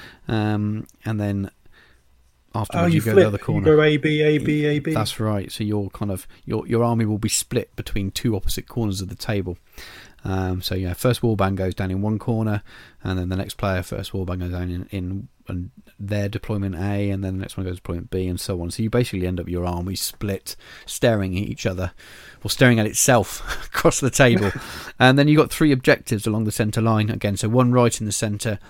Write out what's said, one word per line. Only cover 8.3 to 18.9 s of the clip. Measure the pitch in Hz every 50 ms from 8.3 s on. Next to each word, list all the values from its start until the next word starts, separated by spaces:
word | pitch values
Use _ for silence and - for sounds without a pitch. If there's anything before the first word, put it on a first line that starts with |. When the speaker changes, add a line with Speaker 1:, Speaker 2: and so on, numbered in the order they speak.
| 107
Speaker 1:
opposite | 95 - - - - - -
corners | - 120 113 104 95 92
of | 92 90
the | -
table. | - - - 107 101 92 92 85 - _ _ _ - - - - - - - - -
Um, | - 101 95 95 92 92 92 92
so | - - 95
yeah, | 95 95 90
first | 95 - - 127 117 -
warband | - 117 110 101 98 95 98
goes | 92 92 92 90
down | - 98 92
in | 92 98
one | 101 107 110 101
corner, | - 127 117 110 110 110 104 98 - - - - - - - -
and | - 98 92 90
then | 90 92
the | 92
next | 95 98 - -
player | - - 98 92 87
first | 87 - - 101 98 -
warband | - 98 92 92 92 90
goes | 90 87
down | 90 90 90 90
in, | 87 90 - -
in | 101 95 90 90 98 98 - - _ _ _ -
an, | 92 90 90 - - - - - - - 101
their | 98 104 104 101 101
deployment | 104 - - - 107 101 98 98 90
A, | 78 95 101 101 101 101 101
and | 98 98
then | 98 95 95
the | 95
next | 95 - -
one | 98 95
goes | 92 90
deployment | 92 - - 87 87 - -
B, | - 92 92
and | 92 87 85
so | - - 95 87
on. | 85 87
So | - -
you | 110 107